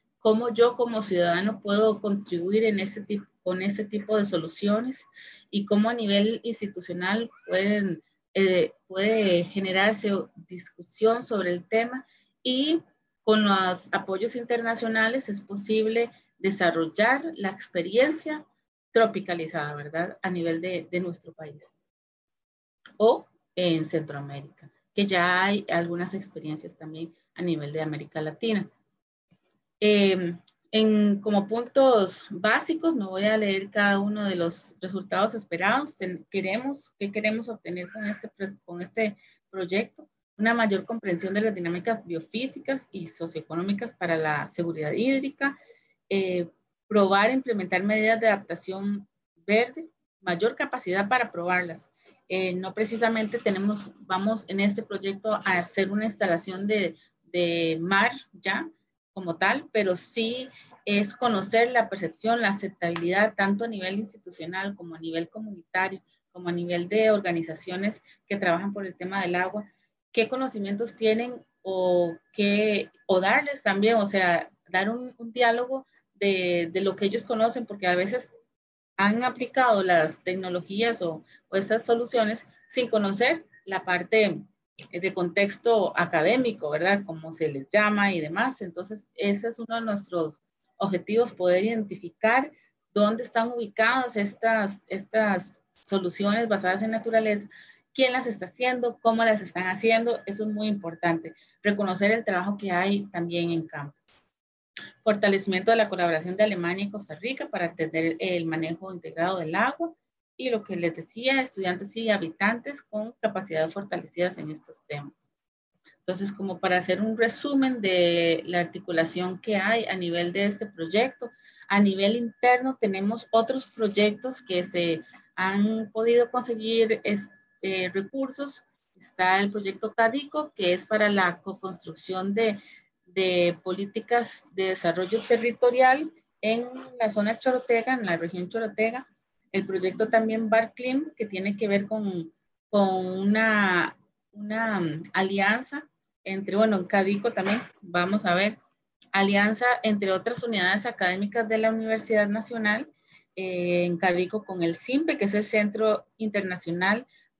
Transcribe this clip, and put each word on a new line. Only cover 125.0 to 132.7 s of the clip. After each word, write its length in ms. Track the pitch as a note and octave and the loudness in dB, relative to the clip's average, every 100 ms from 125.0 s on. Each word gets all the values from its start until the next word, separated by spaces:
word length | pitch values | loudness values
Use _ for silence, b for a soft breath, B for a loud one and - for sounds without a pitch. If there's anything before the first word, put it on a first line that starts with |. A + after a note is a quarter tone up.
| B B B | B B B
han 560 | - F#3+ G3 G#3+ A3 G#3+ | -4 0 2 2 0 -4
podido 400 | A3 A3+ A#3+ A#3+ | 0 4 6 4
conseguir, 720 | B3 B3 A3 A3 A3+ A3 A3 | 0 -2 -4 0 2 4 2
es-, 280 | - G3+ - _ _ _ | 0 -2 -4 _ _ _
eh, 300 | F#3+ F#3+ F#3 | -4 -2 -2
recursos. 680 | G3 G3 C4+ C4 C4+ C#4 - _ _ _ | -4 -4 -4 -6 -6 -10 -10 _ _ _
Está 460 | _ - - F#3 F#3+ | _ -12 0 2 4
el 100 | G3+ | 2
proyecto 420 | G#3 G3 G3 A3 | -2 -6 -6 -4
cadico, 600 | - A3+ C4+ C#4+ D4+ D4+ | 2 2 0 -4 -6 -6
que 180 | - F3+ | -2 0
es 140 | F3+ - | 0 0
para 220 | G#3+ G#3 | 2 4
la 320 | G3+ F3+ E3+ | 4 2 0
coconstrucción 920 | G3 F#3+ F#3+ F3 E3+ D#3+ - F#3 G3 | -10 -10 -10 -10 -14 -14 -8 -4 -2
de, 280 | G3+ A3 G3+ B | 0 0 0 B